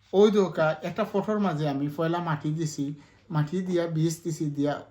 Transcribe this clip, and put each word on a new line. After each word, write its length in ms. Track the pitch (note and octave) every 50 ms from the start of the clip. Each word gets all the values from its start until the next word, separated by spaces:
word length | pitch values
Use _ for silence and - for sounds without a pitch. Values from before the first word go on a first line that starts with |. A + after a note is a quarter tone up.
| _ _ -
ওই 180 | F#3+ G#3 A3
দোকা 440 | G3+ G#3+ F#3+ E3+ D#3+ E3+ D#3+ D#3 D#3+ - -
একটা 220 | E3+ D#3+ - G#3 G#3 -
ফটোর 260 | G3 G3 A3 G#3+ G#3
মাঝে 300 | G3+ F#3 D#3+ D3 D#3 D3
আমি 200 | C3+ C3+ C#3+ D3 D3
পয়লা 220 | - E3 E3 E3+ F3
মাটি 320 | E3+ E3 D#3 D3+ - D#3
দিছি, 440 | D3+ D#3+ E3 D3+ - - C#3+ C#3+ D3 - - - - _ _ -
মাটি 320 | D#3+ D3+ D3 D3 E3+ F#3+ F#3
দিয়া 240 | F#3 F3+ E3+ E3+
বীজ 340 | E3+ D#3+ D#3+ D#3 E3+ D#3+ - -
দিছি 260 | F3 D#3 - E3 D3
দিয়া, 320 | C#3+ C#3+ C#3+ D3 C#3+ - - -